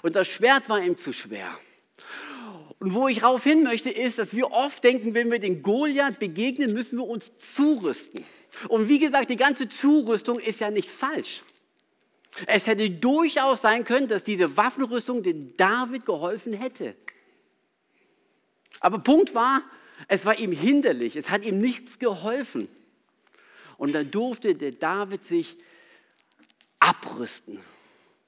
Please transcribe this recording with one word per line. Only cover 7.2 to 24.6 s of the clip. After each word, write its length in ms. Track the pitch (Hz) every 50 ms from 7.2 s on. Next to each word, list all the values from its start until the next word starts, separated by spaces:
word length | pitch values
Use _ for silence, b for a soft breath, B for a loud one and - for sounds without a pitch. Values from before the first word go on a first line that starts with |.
| - - _
zurüsten. 880 | _ - - - - 285 302 302 233 185 151 120 - - - - B B B B B B B B B B
Und 200 | B 226 220 220
wie 120 | 214 294 269
gesagt, 300 | 311 294 254 277 226 214
die 60 | 247
ganze 340 | 202 262 285 269 - 269 208
Zurüstung 720 | - - - 285 302 302 240 226 226 202 - 240 240 233
ist 200 | - 226 208 -
ja 120 | 220 208
nicht 180 | 208 202 - -
falsch. 540 | - - 262 277 311 - - - - - - - _ _ _ _ _ _ _ _ _ _ _ _ _ _ _ _ B B 185
Es 180 | - - 202 -
hätte 240 | 226 220 202 220 208
durchaus 720 | 175 160 185 247 285 311 330 302 - 285 262 269 254 -
sein 220 | - 214 220 240 233
können, 220 | - 233 269 277
dass 160 | 220 214 185 -
diese 340 | 220 208 180 180 151 139
Waffenrüstung 680 | 202 208 254 - 269 269 220 226 - - - 247 240 185
dem 320 | 185 165 151 139 127 -
David 480 | - 185 190 220 247 254 233 254 254 -
geholfen 480 | - 185 147 160 175 214 214 - 240 214
hätte. 420 | 196 247 262 - - 180 117 98 _ _ B B B B B B B B B B _ _ _ _ _ _ _ _ _ _ _ _ _ _ _ _ _ _ _ _ _ _ _ - -
Aber 180 | - 180 208 220
Punkt 340 | - 247 294 320 403 - -
war, 280 | 233 233 254 269 277 - B B B B B B B B
es 180 | B 202 190 -
war 120 | 208 214
ihm 140 | 202 226 190
hinderlich, 640 | 175 143 160 240 285 285 269 - 143 120 120 117 -
es 140 | 151 139 -
hat 160 | 185 208 202
ihm 140 | 226 190 196
nichts 380 | 220 254 240 - - - - _
geholfen. 680 | 254 233 196 165 175 214 240 277 254 - - 120 98 - - _ _ _ _ _ _ _ _ _ _ b b b b b b b b b b
Und 160 | b - 143 147
dann 180 | 156 147 135
durfte 420 | - 208 240 254 233 - - 208 175
der 200 | 143